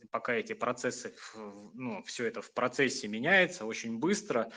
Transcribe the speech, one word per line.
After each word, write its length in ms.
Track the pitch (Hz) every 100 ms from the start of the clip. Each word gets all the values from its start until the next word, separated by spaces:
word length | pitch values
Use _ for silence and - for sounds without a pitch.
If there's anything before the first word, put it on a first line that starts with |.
| -
пока 220 | 113 - 117
эти 180 | 110
процессы 600 | 107 117 127 127 - 104 -
в, 200 | - 113
в, 340 | 104 101 104 120
ну, 280 | 127 101
всё 220 | - - 117
это 160 | 113
в 120 | -
процессе 540 | - 123 - 127 127 107
меняется 560 | 107 147 190 175 - 110
очень 340 | 107 117 113
быстро, 520 | 160 202 - 123 110